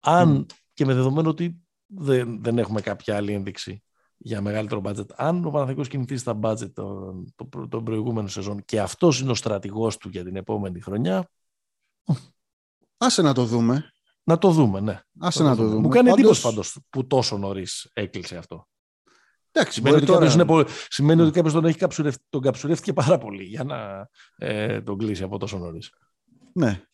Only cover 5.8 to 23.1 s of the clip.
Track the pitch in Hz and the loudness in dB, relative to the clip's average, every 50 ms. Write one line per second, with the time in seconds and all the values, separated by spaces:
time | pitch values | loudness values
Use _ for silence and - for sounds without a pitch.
5.8 | 147 123 - 139 127 113 139 123 - 120 117 107 107 113 110 110 107 95 - - | -8 -6 -6 -8 -6 -6 -6 -8 -6 -6 -6 -4 -2 -4 -4 -4 -6 -12 -10 -12
6.8 | 104 98 98 98 95 95 95 92 87 - _ _ - 131 - 139 135 - - 113 | -10 -10 -10 -12 -12 -14 -14 -14 -16 -18 _ _ -20 -16 -14 -14 -12 -8 -8 -8
7.8 | 117 110 110 110 110 117 117 113 104 98 98 104 98 104 104 101 98 - - 107 | -6 -6 -6 -4 -4 -4 -4 -4 -6 -6 -8 -8 -8 -8 -10 -10 -10 -6 -4 -4
8.8 | 101 90 - _ - 175 139 123 131 131 120 107 - 113 104 98 - 98 98 110 | -4 -4 -4 _ 2 2 2 2 -2 -2 -2 -2 -2 -4 -4 -4 -6 -8 -6 -2
9.8 | 113 113 104 - - 107 95 92 90 90 92 98 95 - 110 107 101 95 90 87 | -2 -2 -4 -6 -12 -12 -12 -10 -10 -10 -10 -10 -8 -6 -6 -6 -6 -8 -10 -12
10.8 | - - 98 107 131 175 190 190 180 _ _ _ _ _ _ _ _ _ _ _ | -10 -8 -6 -4 -2 -2 -2 -2 -4 _ _ _ _ _ _ _ _ _ _ _
11.8 | _ _ _ _ _ - 156 - - _ _ _ _ _ _ _ _ _ _ _ | _ _ _ _ _ -4 -4 -4 -4 _ _ _ _ _ _ _ _ _ _ _
12.8 | _ _ _ _ 240 254 - - 175 147 135 127 123 113 113 120 117 117 123 143 | _ _ _ _ 0 0 2 4 2 2 4 2 0 0 2 2 2 2 0 0
13.8 | 156 _ _ _ _ _ _ _ _ - 165 170 - 190 165 160 151 110 95 95 | -4 _ _ _ _ _ _ _ _ 2 2 4 4 4 6 6 4 4 2 0
14.8 | 104 107 101 - _ _ _ - - 175 160 - 165 143 127 110 113 110 107 110 | -4 -4 -6 -8 _ _ _ -6 -6 -4 0 4 4 4 4 4 2 2 2 2
15.8 | - 156 131 240 247 247 269 - 269 214 196 - - 123 113 107 95 - - - | 2 4 6 6 6 8 8 8 8 8 6 6 4 -2 -2 -2 -6 -8 -12 -16
16.8 | - _ - 135 127 131 143 131 120 - 110 101 98 98 98 98 92 85 - - | -20 _ -6 -6 -2 0 0 0 2 0 -4 -6 -6 -6 -6 -8 -8 -8 -10 -12
17.8 | - _ _ - 104 90 - 98 87 - 90 87 85 _ - - _ _ _ _ | -12 _ _ -8 -8 -8 -8 -12 -14 -12 -14 -16 -16 _ -18 -20 _ _ _ _
18.8 | _ _ _ _ _ _ _ _ _ _ _ _ _ _ _ 320 - - - - | _ _ _ _ _ _ _ _ _ _ _ _ _ _ _ 0 0 0 -2 0
19.8 | 113 139 147 151 143 - 175 170 165 156 139 165 175 147 160 160 143 - - - | 4 6 6 6 6 6 6 6 6 6 6 4 4 6 6 4 4 2 -2 -14
20.8 | - - - - 139 147 160 165 170 156 143 180 165 156 147 170 160 165 156 - | -14 -10 -4 0 2 4 6 6 6 4 4 2 0 2 2 2 2 2 0 0
21.8 | 190 170 - - 151 147 127 - _ _ - 139 127 135 123 - - 143 170 165 | -2 -4 -2 -2 -4 -4 -4 -6 _ _ -8 -2 -2 -2 -2 -2 -2 -4 -4 -2
22.8 | - - - 190 135 131 | -2 -4 -2 0 4 4